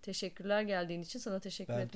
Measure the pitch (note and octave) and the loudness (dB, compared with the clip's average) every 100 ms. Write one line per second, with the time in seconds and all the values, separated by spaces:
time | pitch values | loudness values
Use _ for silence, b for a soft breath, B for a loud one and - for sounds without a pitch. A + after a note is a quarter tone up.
0 | - F#3 F#3 - F#3+ G#3 G#3 F#3 F3 E3+ | -6 -4 -4 -4 2 4 4 2 2 -2
1 | E3+ B3+ - F#3+ G3 - F#3 G3+ F#3 | -4 -6 -2 -2 -2 -6 0 0 0